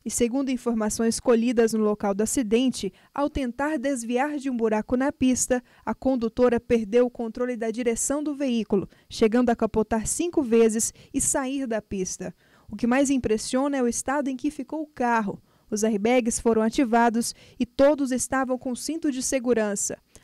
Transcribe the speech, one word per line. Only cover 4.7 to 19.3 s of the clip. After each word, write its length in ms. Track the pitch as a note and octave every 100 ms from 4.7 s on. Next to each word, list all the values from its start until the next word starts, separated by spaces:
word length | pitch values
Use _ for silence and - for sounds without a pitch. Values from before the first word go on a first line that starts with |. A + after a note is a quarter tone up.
| G#3+ -
na 160 | B3+ C#4
pista, 540 | - B3+ B3 - B3 - _
a 100 | -
condutora 640 | - C4+ C4 A3+ - B3 A#3
perdeu 460 | - A#3+ G#3 A#3+ B3
o 40 |
controle 460 | - A3+ A3+ B3 A#3+
da 140 | A3+
direção 520 | A3+ A#3+ A3+ - C#4+
do 120 | D4+
veículo, 520 | C#4 C#4 A#3 G3+ G3 - _ -
chegando 400 | - A3+ A#3 A#3+
a 80 | A#3
capotar 500 | A3 A3 G#3+ A3+ -
cinco 360 | - F4 E4+
vezes 500 | B3 A3+ A#3 G#3+ - - -
e 100 | C#4
sair 440 | - D4+ C4 C#4 C4
da 140 | A3
pista. 540 | - G3 F#3 - F3+ - _ _ -
O 60 | G#3
que 100 | A#3
mais 220 | C4 C#4
impressiona 680 | C4+ A#3+ A3 - B3+ C#4+ C#4
é 40 |
o 60 | A#3+
estado 400 | A3+ - C#4+ C#4
em 80 | C4
que 140 | D4
ficou 320 | - B3+ D4+
o 40 | D4+
carro. 560 | - A#3+ A#3 G3+ - _ _ -
Os 120 | G#3
airbags 560 | A3 G#3+ G#3+ B3+ A#3 -
foram 220 | - A3
ativados 760 | A3 C4 B3 A#3 A#3+ A3+ A3+ - - -
e 60 |
todos 480 | B3+ - C#4 D4 C4+
estavam 460 | B3 - C4+ C4 B3+
com 180 | C4+ A#3+
cinto 340 | - D#4+ D#4
de 120 | C4
segurança. 760 | B3